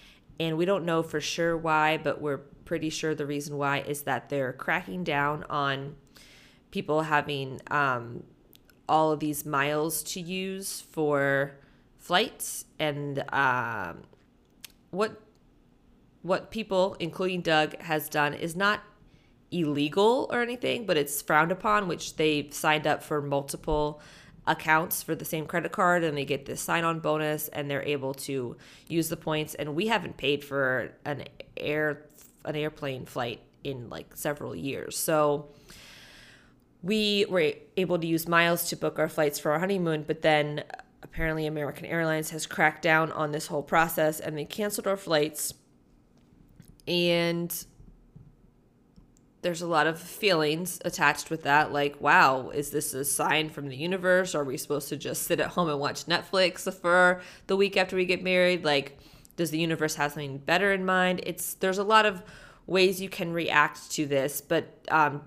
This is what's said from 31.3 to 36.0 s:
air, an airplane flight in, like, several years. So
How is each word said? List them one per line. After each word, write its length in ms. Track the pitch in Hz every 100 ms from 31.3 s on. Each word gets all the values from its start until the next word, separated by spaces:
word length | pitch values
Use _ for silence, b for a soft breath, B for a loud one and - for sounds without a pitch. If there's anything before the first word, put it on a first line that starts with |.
| - - -
air, 480 | - 151 151 147 - - - _ -
an 100 | 151
airplane 520 | 151 151 139 127 -
flight 340 | 135 120 - - _
in, 260 | 143 131 117
like, 260 | 80 - -
several 400 | 156 147 127 -
years. 400 | 139 107 - -
So 540 | - 156 147 147 147 B B B B B